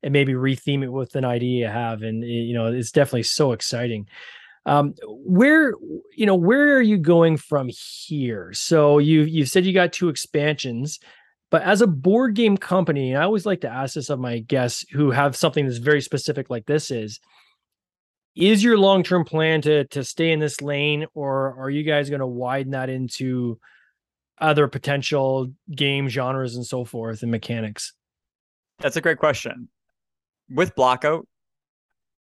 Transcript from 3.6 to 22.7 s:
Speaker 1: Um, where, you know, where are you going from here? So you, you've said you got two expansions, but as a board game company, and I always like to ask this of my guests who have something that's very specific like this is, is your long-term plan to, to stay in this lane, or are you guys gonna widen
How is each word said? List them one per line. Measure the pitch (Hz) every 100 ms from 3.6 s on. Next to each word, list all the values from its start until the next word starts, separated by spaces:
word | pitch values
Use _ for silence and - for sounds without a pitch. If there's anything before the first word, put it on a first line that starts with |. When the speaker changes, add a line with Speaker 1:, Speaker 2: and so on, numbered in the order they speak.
| - 120 120 110 104 - - - - _ 147
Speaker 1:
Um, | 143 143 - 107
where, | 110 - 185 269 311 285 196 - 156 -
you | - 208
know, | 185
where | 170 262 294 269
are |
you | 220 208
going | 156 170 165 156
from | - 147 127
here? | - - - - 151 127 107 90
So | 98 - 165 147 147
you, | 147 156
you've | 151 160 135
said | 190 185
you |
got | 185 175
two | - 180
expansions, | 131 - 151 147 147 131 117 143 - - _ _ _ _
but | 165
as | 170 202
a | 220
board | 147 165 220 262 208
game | 226 196
company, | - 185 180 156 131
and | 135
I |
always | 175 220 202
like | 185
to | 131
ask | 123 139
this | 156 127
of | 135
my | 127 120
guests | 110 135 123 - -
who | 143 147
have | 127 143
something | 131 165 151 135
that's | 120
very | 127 147
specific | 131 139 - 135 131
like | 120 -
this | 151 -
is, | 120 107 107 _ _ _ _ _ _ _ _ _ _ _ -
is | 185 214
your | 233 220
long-term | 196 190 170 180
plan | 160 156 160 160
to, | 147 147 135
to | 143
stay | 127 - 165
in | 160
this | 151 -
lane, | 143 143 147 147 160
or | 156 139 135 135 127
are | 135
you | 143
guys | 151 147 143
gonna | 143
widen | 131 123 123 135 135